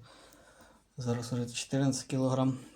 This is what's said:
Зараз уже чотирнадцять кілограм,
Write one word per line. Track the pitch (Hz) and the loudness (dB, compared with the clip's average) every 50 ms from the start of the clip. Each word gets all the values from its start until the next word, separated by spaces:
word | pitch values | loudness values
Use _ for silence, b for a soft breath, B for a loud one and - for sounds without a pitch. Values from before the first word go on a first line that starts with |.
| B B B B B B B B B B B B B B B B B B _ - | B B B B B B B B B B B B B B B B B B _ -6
Зараз | 123 120 117 123 117 - 127 | -2 -2 -2 -2 -2 -4 -2
уже | 123 120 117 | -2 -2 -4
чотирнадцять | - - - - 139 135 139 135 131 131 - - | -4 -8 -6 -2 0 2 4 4 2 0 -2 -2
кілограм, | 139 131 131 131 131 131 131 131 131 131 B B B | 0 2 2 2 4 4 2 2 0 -2 B B B